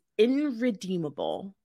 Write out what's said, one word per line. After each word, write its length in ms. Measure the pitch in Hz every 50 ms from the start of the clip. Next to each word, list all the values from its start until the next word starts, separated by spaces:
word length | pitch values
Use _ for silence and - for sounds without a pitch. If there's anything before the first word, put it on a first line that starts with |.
| _ _ _
irredeemable." 1400 | - 214 240 262 277 302 294 247 220 240 254 214 185 - 180 190 175 165 147 135 - 82 78 78 92 185 196 196 _